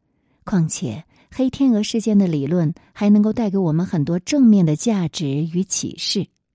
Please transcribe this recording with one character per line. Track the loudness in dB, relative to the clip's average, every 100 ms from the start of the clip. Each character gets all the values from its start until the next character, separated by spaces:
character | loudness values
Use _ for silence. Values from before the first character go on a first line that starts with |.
| _ _ _ _
况 | -4 0 0
且， | -2 -8 -8 -14 _ _
黑 | -4 -2
天 | 0 2
鹅 | 2
事 | 0 -4
件 | 2 2
的 | 2
理 | 0 -2
论 | 0 0 -4 _
还 | -2 2
能 | 4
够 | 4
带 | 0 -2
给 | -2
我 | 0
们 | -2 -2
很 | -2
多 | -2 -2
正 | -2 2 6
面 | 6 4
的 | 2
价 | 0 -2 -2
值 | -4 -4
与 | -2 -2 -4
启 | -4 -4 -6 -8
示， | -6 -4 -6 _ _